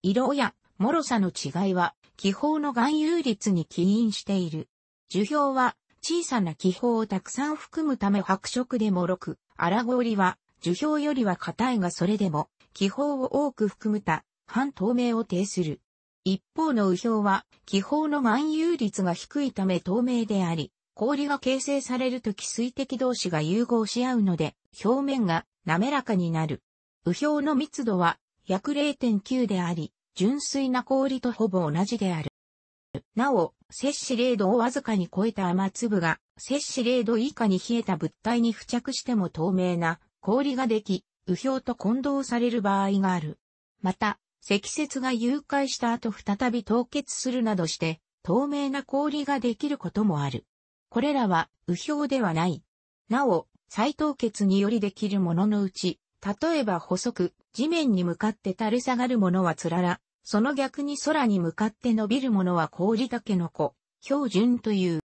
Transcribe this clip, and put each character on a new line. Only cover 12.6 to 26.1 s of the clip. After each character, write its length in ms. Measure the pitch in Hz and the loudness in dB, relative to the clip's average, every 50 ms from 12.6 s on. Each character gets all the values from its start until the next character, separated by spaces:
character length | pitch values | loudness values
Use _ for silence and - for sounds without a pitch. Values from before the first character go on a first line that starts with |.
| - _ _ | -20 _ _
気 160 | - 196 196 | -2 -2 -2
泡 260 | - - 285 294 285 | 0 -2 -2 -2 -2
を 300 | 262 254 - - 269 294 | -2 -4 -2 0 0 0
多 80 | 285 254 | 0 0
く 160 | - 214 202 | -2 -2 -2
含 200 | - _ - 220 | -2 _ -4 -2
む 120 | 208 208 | -2 -2
た、 240 | - - 156 - - _ _ _ _ | 0 -2 -2 -2 -4 _ _ _ _
半 280 | - - 220 269 285 - | -4 -2 -2 -2 -2 -2
透 200 | - 180 220 247 | -2 -2 0 0
明 240 | 240 247 240 226 | 0 0 0 0
を 60 | 226 220 | -2 -2
呈 220 | - 185 175 202 | -2 -2 -2 -2
す 180 | 196 - 185 175 | -2 -2 -4 -4
る。 160 | 156 143 - _ _ _ _ _ _ _ _ _ | -4 -4 -8 _ _ _ _ _ _ _ _ _
一 180 | 185 190 190 _ _ _ | -2 -2 -2 _ _ _
方 200 | - 320 311 269 | -2 0 0 2
の 140 | 220 202 | 2 2
雨 100 | 190 180 | 2 2
氷 260 | 180 - 233 226 214 208 | 0 0 0 0 2 2
は、 220 | 202 190 - - _ _ _ _ | 2 0 0 -2 _ _ _ _
気 160 | - - 196 | -2 -2 -2
泡 280 | 190 - 294 302 311 302 | 0 0 0 0 0 0
の 120 | 294 294 | 0 2
含 300 | 262 233 208 269 302 311 | 2 2 2 2 0 0
有 240 | 311 311 320 339 349 | 0 0 0 0 0
率 260 | 294 233 196 - - | 0 -2 -4 -2 -2
が 120 | 185 180 175 | -2 -2 -2
低 300 | - - - - 294 285 | -4 -8 -6 -4 -2 -2
い 100 | 262 - | -2 -2
た 120 | - 196 | -2 0
め 140 | 185 185 170 | 0 0 0
透 220 | - 180 190 233 | 0 0 0 0
明 240 | 247 254 247 233 226 | 0 0 0 0 0
で 180 | 208 214 196 185 | 0 0 0 0
あ 100 | 170 170 | 0 0
り、 200 | 165 143 - _ _ _ _ _ | -2 -4 -8 _ _ _ _ _
氷 340 | - 208 247 294 277 285 | -2 0 0 0 0 0
が 120 | 285 285 277 | -2 -2 -2
形 220 | - 254 262 269 | 0 0 0 0
成 200 | - 285 285 277 | 0 -2 -2 -2
さ 160 | 262 - 247 | -2 -2 -4
れ 120 | 247 262 254 | -2 0 -2
る 100 | 247 254 | -2 -2
と 140 | - 220 202 | -4 -4 -6
き 120 | - - | -4 -8
水 280 | - - - 233 254 - | -8 -4 -4 -4 -4 -2
滴 240 | - 269 - 269 | -6 -6 -4 -2
同 160 | 226 262 254 247 | -2 0 0 0
士 160 | 196 - 190 | -2 -2 -2
が 120 | 170 151 | 0 0
融 220 | 151 156 185 226 240 | 0 2 2 0 2
合 220 | - 240 226 220 | 2 2 0 0
し 200 | 202 - 240 247 | 0 0 -2 0
合 100 | 254 254 | 2 2
う 60 | 233 202 | 2 2
の 120 | 190 175 | 2 2
で、 200 | 160 160 147 - _ _ _ _ - - | 2 0 -4 -4 _ _ _ _ -2 0
表 180 | 202 247 277 | 2 2 2
面 240 | 277 277 269 262 220 | 2 0 0 0 2
が 200 | 180 165 165 - _ _ _ _ | 2 0 0 -2 _ _ _ _
滑 260 | 170 160 175 214 269 | -2 0 2 2 2
ら 140 | 294 269 254 | 0 -2 0
か 120 | 254 | 0